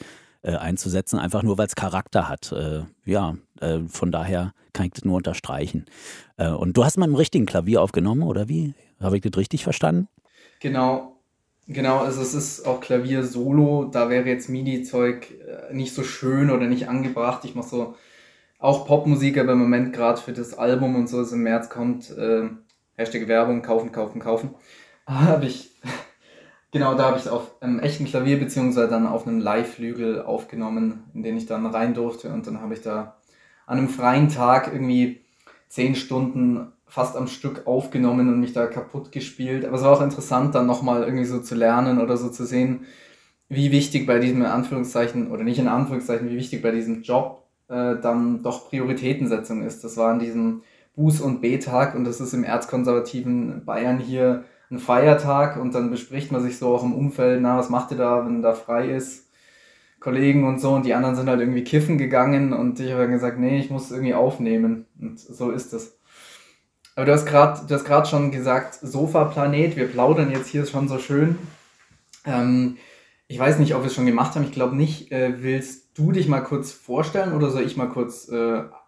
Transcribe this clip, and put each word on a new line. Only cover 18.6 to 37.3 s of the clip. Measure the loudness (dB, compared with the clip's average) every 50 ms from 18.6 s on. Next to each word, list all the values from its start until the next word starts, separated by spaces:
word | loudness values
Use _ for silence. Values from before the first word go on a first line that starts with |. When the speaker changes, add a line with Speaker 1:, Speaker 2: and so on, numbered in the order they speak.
| 2 2 2 2 2
Speaker 2:
Popmusik, | 2 2 4 4 4 2 4 4 2 2
aber | 2 2 4
im | 4 4
Moment | 4 4 4 2 2 0
grad | -2 0 2 2 2
für | 0 -2 -10
das | -10 -10 -10 -10 -6
Album | -2 0 2 2 2 2 0 0
und | 0 0 0
so, | -2 -2
das | -2 -2 -2
im | -2 0
März | 0 0 0 -2 -4
kommt, | -8 -4 -2 -2 -2 -4 -6 -12
äh, | -8 -4 0 2 2 0 0 -4 -8 -12 _ _ _ _ _ _ _
Hashtag | -6 -6 -4 -4 -4 -2
Werbung, | 2 4 4 4 2 0 -2 0
kaufen, | 0 0 0 0 -2
kaufen, | -6 -6 -6 -6 -8 -8
kaufen, | -4 -2 -2 -2 -2 -6 -10 -12 _ _ -20 -20
<laughs> | -20 _ _ _ _
hab | -4 0 4 4 6 4 4 2
ich, | -2 -6 -8 -14 -20 _ _ -14 -12 -12 -12 -14 -18 _ _ _ _ -20 -20 -20 -20 _ _ _ _
genau, | -2 0 2 2 2
da | 4 4 4
hab | 2
ich's | 0 -2
auf | -2 -4 -4 -4 -8 -14 -8
einem | -2 -2 -2 0
echten | 0 -2 -2 -2 -4
Klavier | -2 -2 0 2 2 2 2
beziehungsweise | 2 0 -2 0 0 2 4 4 2
dann | 4 4 2 2
auf | 2 0 -2 -2
einem | -2 -2 0
Leihflügel | 0 0 0 0 -2 -4 -6 -10 -8 -8 -6 -4 -4 -2 -2 -4
aufgenommen, | -4 -4 -6 -6 -6 -8 -10 -8 -6 -4 -2 -2 -2 -2 -4 -6 -14 -16 -12
in | -10
den | -6 -6 -6
ich | -6 -6
dann | -6 -6 -4 -4
rein | -4 -2 -2 0 0 0
durfte. | -2 -4 -4 -6 -8 -10 -10
Und | -8 -8 -8
dann | -8 -10 -10
hab | -10 -10
ich | -10 -10
da | -8 -8 -8 -8 -8 -10 -16 _ _ _ _ _ _ _ _ _ _
an | -4 -2
einem | -2 -2 -2
freien | -2 0 2 4 4 6 4 4
Tag | 4 2 4 4 4 4 4 0
irgendwie | -4 -4 -2 2 2 2 2 2 -2 -6 _ _ _ _ _ -20 -20 _ _
zehn | -10 -4 0 0 0 0
Stunden | 0 -2 -4 -2 -2 -2 -2 0 2 2 2 2 0 -4 -10 -18 _ _
fast | -10 -4 -4 -2 -2 -2
am | -4 -6
Stück | -6